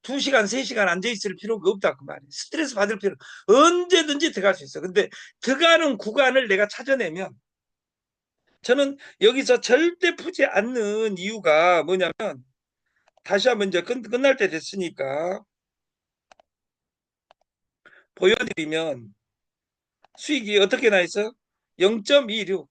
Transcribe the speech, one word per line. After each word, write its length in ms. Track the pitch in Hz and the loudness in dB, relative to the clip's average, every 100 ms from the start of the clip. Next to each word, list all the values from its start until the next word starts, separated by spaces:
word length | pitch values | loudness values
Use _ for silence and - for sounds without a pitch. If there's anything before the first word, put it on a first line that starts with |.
두 160 | - 269 | -6 -4
시간, 280 | 277 262 202 | 2 2 2
세 160 | 247 | -4
시간 260 | 247 233 190 | -4 -2 0
앉아있을 460 | 175 220 214 208 180 | 0 -4 -4 -8 -8
필요가 320 | 208 220 170 | -6 -2 -2
없다, 240 | 208 - 131 | 0 -2 -4
그 60 | 139 | -14
말이에요. 240 | 147 _ | -16 _
스트레스 440 | - - 311 294 220 | -16 -10 -6 -6 -2
받을 240 | 202 208 | -2 -2
필요, 160 | 196 143 - - - | -6 -6 -20 -12 4
언제든지 840 | 240 330 349 349 359 302 285 311 | 6 6 4 2 2 2 -2 -2
들어갈 220 | 214 196 190 | 0 0 0
수 80 | 139 | -8
있어. 160 | - | -10
근데 280 | 185 185 - - - _ | -2 0 -2 -8 -20 _
들어가는 560 | - 269 330 330 311 214 | -4 2 4 4 2 -2
구간을 500 | 208 226 262 262 233 | -4 0 2 2 0
내가 200 | 190 208 | 0 0
찾아내면, 640 | - 254 269 185 165 175 - _ _ _ _ _ _ _ _ _ _ _ _ | -4 -4 -2 -2 -6 -10 -14 _ _ _ _ _ _ _ _ _ _ _ _
저는 360 | - 269 277 277 - _ | -2 0 0 -4 -18 _
여기서 400 | 196 254 233 247 | 2 2 0 0
절대 540 | - 254 339 349 339 339 | 4 2 2 0 -2 -2
푸지 300 | 330 - 269 | -10 -2 0
않는 720 | - 226 254 208 214 220 185 | 0 -2 -4 -4 -2 -4 -4
이유가 680 | 190 220 170 151 175 175 | -8 -2 2 4 4 2
뭐냐면, 300 | 147 185 170 - 214 135 _ _ _ _ _ _ _ _ | 2 0 -2 -4 -8 -8 _ _ _ _ _ _ _ _
다시 260 | - 196 254 | -2 2 2
한번 200 | 226 196 | 2 0
이제 120 | 175 | -2
끝, 180 | 170 254 214 | -2 -8 -4
끝날 280 | 240 277 262 | 0 2 2
때 120 | 190 | 0
됐으니까 920 | 160 - 196 175 - 135 143 170 185 _ _ _ _ _ _ _ _ _ _ _ _ _ _ _ _ _ _ _ _ _ _ _ _ _ _ _ - | -2 -8 -8 -8 -6 -6 -4 -4 -6 _ _ _ _ _ _ _ _ _ _ _ _ _ _ _ _ _ _ _ _ _ _ _ _ _ _ _ 0
보여드리면, 1000 | 185 226 240 - 151 160 165 127 113 _ _ _ _ _ _ _ _ _ _ _ | 2 2 -2 -6 -4 -4 -4 -8 -14 _ _ _ _ _ _ _ _ _ _ _
수익이 400 | - 285 208 208 | -4 -4 2 2
어떻게 300 | 196 254 240 | 4 2 2
나 120 | 196 | 2
있어? 300 | 170 202 214 _ _ _ _ _ | 0 -4 -6 _ _ _ _ _
영점이육. 880 | 185 226 202 285 240 220 185 190 143 | 0 0 2 2 2 -6 -4 -6 -8